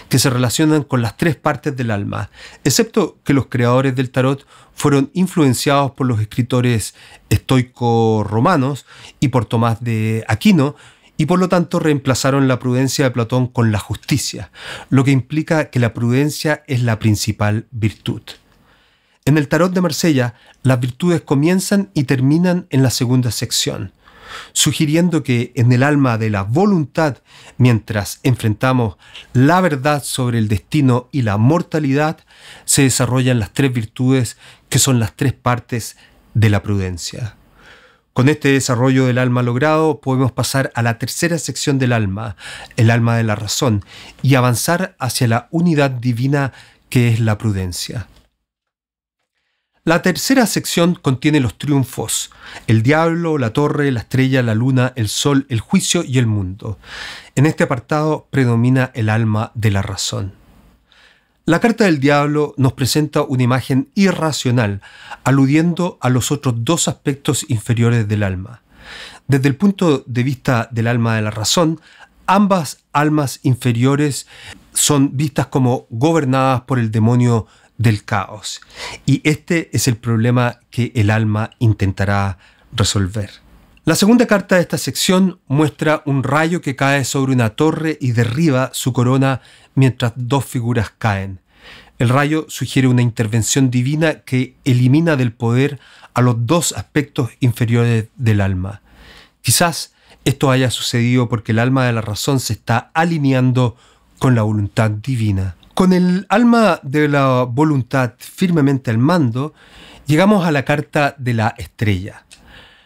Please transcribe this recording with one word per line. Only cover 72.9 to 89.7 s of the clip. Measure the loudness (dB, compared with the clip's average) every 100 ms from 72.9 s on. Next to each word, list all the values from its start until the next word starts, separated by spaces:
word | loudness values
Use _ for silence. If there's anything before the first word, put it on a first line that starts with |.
almas | 0 2 2 -2 -2
inferiores | -2 0 0 0 2 2 0 -4 -10 -20 -20 -20 _
son | -2 2 2 2 0
vistas | -4 -2 -2
como | 0 0 0 -4
gobernadas | -2 2 2 2 2 2 0
por | -2 -2
el | 0
demonio | 2 2 4 2 2 -2 _ _ -2
del | 0 0
caos, | -2 -6 -6 -10 -14 -16 -18 -18 -16 -8 -2
y | 0 0
este | -2 -2 -4 -2
es | -2 -2
el | -2
problema | -2 0 0 0 0 -4 _
que | -6 -4
el | 0 0
alma | 2 0 -2 -6 -2
intentará | 0 0 -2 -2 -2 0 -2 -6 _ _ _
resolver. | -4 -2 0 -2 -4 -10 -14 _ -20 _ _ -2
La |
segunda | 0 4 4 4
carta | 0 2 0
de |
esta | 0 -4
sección | -6 -4 0 2 2 -2 -4
muestra | 0 0 0 0 0
un | 0 -2
rayo | 0 0 0 -2
que | -4 -2
cae | 0 0 0
sobre | -2 0
una | 2 0
torre | 0 0 0 -4 -4
y | -2
derriba | 0 0 0 2 2 -2
su | -4 -4
corona | 0 2 2 2 -2 -8 -20 _